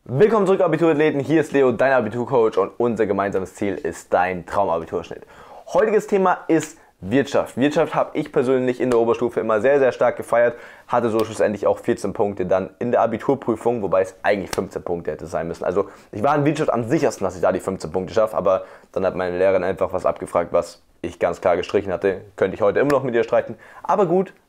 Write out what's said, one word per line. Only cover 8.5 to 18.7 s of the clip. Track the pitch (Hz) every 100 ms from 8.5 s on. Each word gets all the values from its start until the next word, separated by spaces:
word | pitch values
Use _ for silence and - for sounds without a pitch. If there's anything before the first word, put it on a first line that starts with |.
| 131 127 123
in | 127
der | 117
Oberstufe | 117 113 120 -
immer | 110 110
sehr, | 120 143
sehr | 131
stark | 117 123 -
gefeiert, | 110 120 120 - - - -
hatte | 123 117
so | 110
schlussendlich | 107 107 95 101 95
auch | 101
vierzehn | - 117 98
Punkte | 90 104 98
dann | 90 95 95 -
in | 120
der | 117
Abiturprüfung, | 113 113 - 135 - 110 117 120
wobei | 98 95
es | 95 -
eigentlich | - 104 85
fünfzehn | - 92 80
Punkte | - 87 82
hätte | 78
sein | 78 82 82
müssen. | 85
Also | - 92 95 - -
ich | 101
war | 127 151
in |
Wirtschaft | 143 151 151
am | 117 113
sichersten, | 151 135 -
dass | 95 87
ich |
da | 92
die | 92
fünfzehn | - 92 -
Punkte | 90 90
schaffe, | 85 107 -
aber | 98 95 -